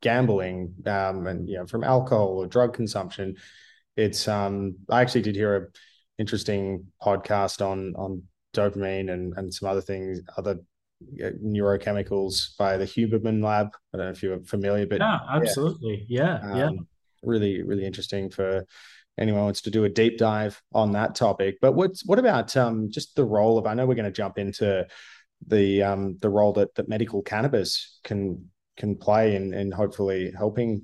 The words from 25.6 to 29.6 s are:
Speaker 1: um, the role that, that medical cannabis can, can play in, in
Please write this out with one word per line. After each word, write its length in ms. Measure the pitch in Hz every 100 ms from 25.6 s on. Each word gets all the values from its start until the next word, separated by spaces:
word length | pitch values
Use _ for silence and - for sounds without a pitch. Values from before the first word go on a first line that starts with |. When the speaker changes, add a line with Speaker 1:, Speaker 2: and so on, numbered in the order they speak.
| 98 98
Speaker 1:
um, 360 | 98 98 98 87
the 100 | 107
role 220 | 104 104
that, 200 | 101 98
that 140 | - -
medical 340 | 107 110 101
cannabis 800 | 98 107 139 120 90 - - _
can, 480 | - 104 98 87 - _ _ -
can 200 | 104 95
play 400 | - 107 110 98
in, 180 | 98
in 160 | 98